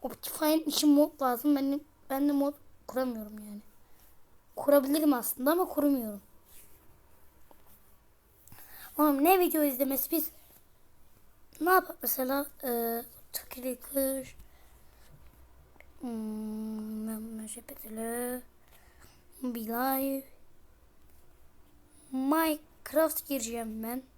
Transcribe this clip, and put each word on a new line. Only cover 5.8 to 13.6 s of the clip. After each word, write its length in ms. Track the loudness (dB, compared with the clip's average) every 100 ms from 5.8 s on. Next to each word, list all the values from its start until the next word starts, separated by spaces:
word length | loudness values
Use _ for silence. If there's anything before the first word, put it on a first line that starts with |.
| 2 2 -2 -10 -16 -20 -20 -20 -20 -20 -20 -20 _ -20 -20 -20 -20 -20 -20 -20 -20 -20 _ _ _ _ -20 -20 -20 -18 -16 4
Oğlum 260 | 4 6
ne 140 | 6 6
video 240 | 6 4
izlemesi 480 | 2 2 0 0 -2
biz? 200 | -2 -4 -10 -20 -20 -20 -20 -20 -20 -20 -20 -20 -20 -20 -6
Ne 100 | 4
yapalım 260 | 4 4 -8
mesela? 440 | -6 -2 0 -2 -4 -6
Ee, 380 | -4 -2 -2 -4 -8 -18 -14 -12 -12
Clicker. 800 | -10